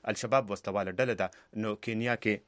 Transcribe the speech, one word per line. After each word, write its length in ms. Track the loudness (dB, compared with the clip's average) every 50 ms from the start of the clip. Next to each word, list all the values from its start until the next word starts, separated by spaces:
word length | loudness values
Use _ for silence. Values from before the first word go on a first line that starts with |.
| -2
الشباب 460 | -2 -2 -2 0 2 2 2 4 2
وسلواله 400 | -6 -4 -4 -2 0 0 0 0
ډله 240 | 0 0 0 0 2
ده. 160 | 0 -2 -4 -4 -12 -20 _ -6
نو 180 | -4 -4 -2 -4
کینیا 400 | -4 -4 -4 -4 -2 0 0 0
کې 200 | 2 2 0 0 0 _